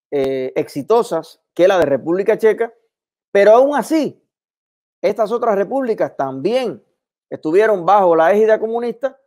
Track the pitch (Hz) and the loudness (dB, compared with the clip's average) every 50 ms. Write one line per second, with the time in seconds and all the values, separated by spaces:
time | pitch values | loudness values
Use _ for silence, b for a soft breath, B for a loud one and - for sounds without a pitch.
0 | _ _ - 143 135 135 135 131 131 131 131 151 147 - - 143 123 - 220 233 | _ _ -6 -4 -4 -4 -4 -6 -6 -6 -4 -6 -6 -6 -8 -8 -4 0 0 0
1 | 220 - 170 165 151 - - _ _ _ _ - 170 190 196 180 160 139 139 127 | 0 -2 -4 -8 -8 -10 -16 _ _ _ _ 2 2 2 4 2 2 0 0 -2
2 | 107 151 170 190 202 220 214 220 220 220 202 214 226 226 - _ _ _ _ _ | -2 -2 -4 -2 0 0 0 0 2 0 0 0 -4 -8 -10 _ _ _ _ _
3 | _ _ _ _ _ _ - 196 202 208 220 240 262 285 294 269 208 - 311 320 | _ _ _ _ _ _ 0 4 6 6 6 6 6 4 2 -2 -2 -2 -2 -2
4 | 277 170 - _ _ _ _ _ _ _ _ _ _ _ _ _ _ _ _ _ | -2 -2 -6 _ _ _ _ _ _ _ _ _ _ _ _ _ _ _ _ _
5 | - 185 202 220 220 185 233 233 240 233 208 196 202 190 247 277 262 240 214 - | -4 -4 -2 -2 -4 -4 -4 -4 -2 -2 0 -2 -2 -2 -4 -4 -4 -4 -4 -4
6 | 170 139 - - 139 135 131 135 135 190 233 262 254 208 139 107 _ _ _ _ | -4 -6 -6 -6 -8 -8 -6 -6 -4 -2 -2 -2 -4 -4 -8 -10 _ _ _ _
7 | _ _ _ _ _ _ - - - 156 160 196 214 220 214 185 165 175 202 214 | _ _ _ _ _ _ -14 -10 -6 -2 0 2 2 2 0 0 0 2 2 4
8 | 190 175 170 160 160 170 202 208 220 214 220 220 220 220 226 233 240 240 226 - | 4 4 2 4 2 2 2 2 2 2 2 0 -2 -4 -6 -6 -6 -8 -8 -6
9 | - 262 262 _ _ | -8 -10 -10 _ _